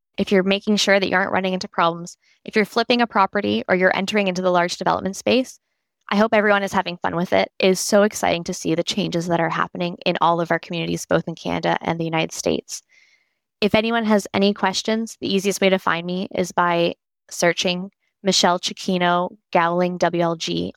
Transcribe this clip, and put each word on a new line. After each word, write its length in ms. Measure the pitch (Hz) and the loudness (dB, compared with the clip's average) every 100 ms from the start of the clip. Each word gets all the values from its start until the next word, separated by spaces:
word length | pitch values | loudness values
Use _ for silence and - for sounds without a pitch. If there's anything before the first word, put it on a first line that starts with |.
| _ - | _ -6
if 140 | 202 | 2
you're 120 | 196 | 2
making 320 | 185 196 - 208 | 2 0 0 0
sure 240 | - 196 | 4 2
that 100 | 190 | 4
you 60 | 180 | 0
aren't 160 | 196 | 0
running 220 | - 190 | -2 -2
into 160 | 185 - | -4 -6
problems, 480 | - 170 170 170 - _ _ | 0 0 0 -10 -16 _ _
if 120 | - 220 | -4 -2
you're 100 | 202 | 0
flipping 360 | - 233 240 | 0 0 2
a 60 | 233 | 2
property 560 | 214 196 208 202 214 - | 2 0 0 -2 -2 0
or 80 | 185 | 2
you're 200 | 185 - | 4 2
entering 320 | 190 208 196 | 0 0 0
into 140 | 180 | 0
the 100 | 185 | 2
large 240 | 180 175 - | 2 0 -2
development 380 | 185 185 190 196 | 0 0 -2 -4
space, 440 | - 226 262 - _ _ _ _ - | 0 0 0 -10 _ _ _ _ -4
I 80 | 202 | 0
hope 160 | 220 | 4
everyone 300 | 220 208 202 | 4 4 2
is 100 | 196 | 2
having 240 | 196 175 175 | -2 -2 -4
fun 180 | - 170 | -4 -2
with 160 | 175 | 0
it. 180 | 190 - _ | 0 0 _
It 100 | 190 | 2
is 100 | 185 | 2
so 240 | - 208 | 2 4
exciting 400 | 214 - 180 170 | 4 2 -2 -2
to 100 | 170 | -4
see 220 | 180 175 160 | -6 -2 -2
the 80 | |
changes 440 | 170 - 170 170 175 | -2 -2 -2 -2 -2
that 120 | 165 | -2
are 100 | 165 | 0
happening 480 | 165 175 180 175 175 - | -2 -4 -4 -8 -4 -4
in 120 | 170 | 0
all 220 | 160 170 | 0 0
of 100 | 170 | 0
our 80 | 165 | -2
communities, 460 | - 170 165 170 - | -4 -8 -6 -6 -2
both 200 | 165 170 | -2 -2
in 100 | 160 | -10
Canada 420 | - 170 170 165 | -8 -4 0 -2
and 180 | - 165 | -2 -4
the 60 | |
United 300 | 165 160 160 | -2 -2 -4
States. 480 | - - 73 - - - _ _ _ _ _ _ _ | -4 -2 -2 -4 -16 -16 _ _ _ _ _ _ _
If 120 | 208 | 2
anyone 300 | 220 220 233 | 2 2 0
has 240 | 214 214 - | 2 2 2
any 200 | 202 202 | 0 2
questions, 640 | 202 190 185 - 220 226 - | 2 -2 -2 -2 -2 -4 -8
the 120 | 185 | -2
easiest 280 | 190 190 185 | -2 0 0
way 80 | 190 | 2
to 100 | 185 | 2
find 260 | - 165 175 | 0 -2 -4
me 220 | 180 196 - | -6 -4 -4
is 160 | 175 | -4
by 440 | - 175 170 170 - _ _ _ | 0 0 2 0 -2 _ _ _
searching 580 | - 175 170 190 180 196 _ _ _ | -2 0 0 -2 -4 -8 _ _ _
Michelle 380 | 196 180 190 175 | 0 2 2 2
Cecchino 800 | - - - 180 175 175 180 - _ | -4 -8 -4 0 2 2 -2 -8 _
Gowling 440 | 180 170 175 180 180 | 0 2 2 0 0
W 240 | 170 170 | 0 2
L 140 | 170 165 | -2 -2
G 380 | - 170 175 | -4 -6 -6